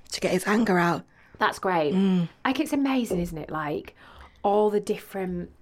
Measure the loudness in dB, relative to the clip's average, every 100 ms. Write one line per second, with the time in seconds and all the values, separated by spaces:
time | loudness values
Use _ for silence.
0 | -12 -6 -2 0 2 2 4 4 2 0
1 | -6 _ -20 -2 -2 0 0 2 2 2
2 | 4 2 0 -2 -2 -2 -2 0 0 0
3 | 0 -2 -4 -6 -6 -6 -4 -6 -8 -18
4 | -20 -20 -20 -4 2 4 4 2 -2 -6
5 | -6 -6 -6 -6 -8 -14